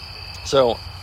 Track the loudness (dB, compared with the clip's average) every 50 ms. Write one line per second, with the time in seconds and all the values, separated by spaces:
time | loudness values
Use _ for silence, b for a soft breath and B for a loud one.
0 | -16 -14 -14 -14 -14 -14 -12 -10 -4 2 4 6 6 6 4 0 -4 -10 -12 -12